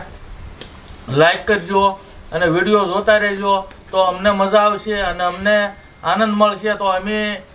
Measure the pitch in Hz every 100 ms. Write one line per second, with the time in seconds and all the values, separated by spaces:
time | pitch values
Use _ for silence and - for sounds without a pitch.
0 | - - - - - - - - - -
1 | - 135 165 185 - 202 170 196 196 190
2 | - - - 165 175 170 190 208 185 190
3 | 208 214 208 196 202 196 190 - - 190
4 | 185 180 208 196 196 208 208 208 214 208
5 | 185 170 180 180 202 208 202 196 - -
6 | 165 185 220 208 208 196 214 202 196 185
7 | 196 214 208 196 -